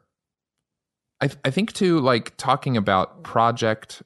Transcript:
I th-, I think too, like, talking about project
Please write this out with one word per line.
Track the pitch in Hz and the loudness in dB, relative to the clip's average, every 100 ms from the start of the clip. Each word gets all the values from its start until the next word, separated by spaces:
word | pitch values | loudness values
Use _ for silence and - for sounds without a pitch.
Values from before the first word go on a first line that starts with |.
| _ _ _ _ _ _ _ _ _ _ _ - | _ _ _ _ _ _ _ _ _ _ _ -6
I | 139 | -6
th-, | - | -4
I | 135 | -4
think | 190 226 | -2 -4
too, | - 185 165 | 0 2 2
like, | 127 117 - - | 2 0 -2 -6
talking | 131 131 143 | -2 -2 0
about | 117 101 95 - - | 0 2 2 0 -6
project | - 117 117 120 113 110 - - | -4 0 2 2 -2 -4 -8 -20